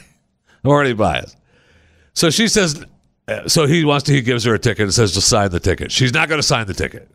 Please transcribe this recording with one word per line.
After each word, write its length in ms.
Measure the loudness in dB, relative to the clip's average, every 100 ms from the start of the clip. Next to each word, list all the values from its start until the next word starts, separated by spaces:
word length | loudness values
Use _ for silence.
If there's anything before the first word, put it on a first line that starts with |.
| -20 _ _
<laughs> 360 | _ _ _
I'm 60 | 2
already 220 | 2 2
biased. 420 | 0 0 0 -6 -20 _ _ _ _ _ _ _
So 160 | -2 0
she 180 | 2 0
says, 380 | 2 0 -4 -14 _ _ _ -10
uh, 220 | -8 0
so 160 | 2 2
he 180 | 2 2
wants 180 | 0
to, 80 | 2
he 80 | 0
gives 240 | 2 0
her 80 | 0
a 60 | 0
ticket 240 | 0 0
and 100 | 0
says 200 | 2 2
to 100 | 2
sign 260 | 0 2 0
the 100 | 0
ticket. 300 | -2 -2 -4
She's 220 | -2 0
not 160 | 0 0
gonna 140 | -2
sign 240 | 0 -2 -4
the 80 |
ticket. 340 | -6 -8 -8 -18